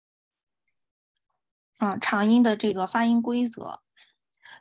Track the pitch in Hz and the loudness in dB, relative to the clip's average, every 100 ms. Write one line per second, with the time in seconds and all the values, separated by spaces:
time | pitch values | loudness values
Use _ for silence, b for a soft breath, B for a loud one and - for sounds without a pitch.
0 | _ _ _ _ _ _ _ _ _ _ | _ _ _ _ _ _ _ _ _ _
1 | _ _ _ _ _ _ _ - 208 196 | _ _ _ _ _ _ _ -6 -4 -4
2 | - 208 208 233 233 214 220 190 185 226 | -4 0 4 4 4 2 -2 -2 -2 -2
3 | 233 233 233 240 247 226 - - _ _ | 0 0 0 -2 -4 -6 -16 -16 _ _
4 | b b _ _ B B | b b _ _ B B